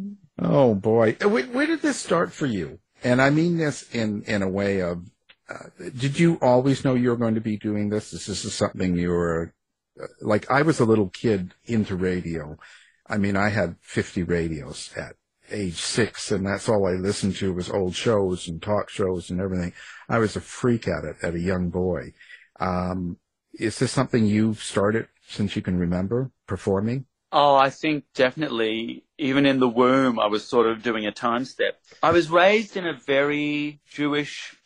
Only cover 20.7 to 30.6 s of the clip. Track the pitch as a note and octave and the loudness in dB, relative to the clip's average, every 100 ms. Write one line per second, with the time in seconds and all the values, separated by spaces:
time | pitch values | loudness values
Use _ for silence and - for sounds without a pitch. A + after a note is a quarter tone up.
20.7 | A#2 - D#2+ D#2 - F2 E2+ F2 F#2 F2 | 2 0 -4 -6 -6 -6 -2 -2 0 -2
21.7 | F2+ F#2 D#2 - - - - _ - F#2 | -2 -2 -2 -6 -16 -20 -20 _ -6 -2
22.7 | F2+ F2+ F#2 F2 F2 _ _ _ - A2 | -2 -2 -4 -6 -10 _ _ _ -6 -4
23.7 | - B2 - B2+ B2 G#2+ G#2 A2 G#2+ - | 0 0 0 2 2 4 4 2 -2 -4
24.7 | G#2 G2+ A2+ - _ - - G2+ A2 G#2 | 0 2 0 -4 _ -12 -4 -4 -2 -2
25.7 | F2+ F2 F2+ G2 A#2+ C3+ _ - F#2 G#2 | 0 0 0 -2 -2 -4 _ -10 -4 0
26.7 | G2 G#2+ C3 - _ _ D3+ C#3+ C#3 C3+ | 0 0 -4 -8 _ _ 4 6 6 4
27.7 | - D#3 D3 - - B2+ D#3 D3 A#2 A2+ | 0 -2 -2 -4 0 2 0 -4 -2 -2
28.7 | A2+ A#2 B2+ - - C3+ C#3 C#3 C3+ B2+ | -2 -6 -10 -16 -6 -2 2 2 4 2
29.7 | A2+ B2+ C3+ C3 A2+ G#2 G#2+ - B2 | 4 4 4 2 2 0 -2 0 2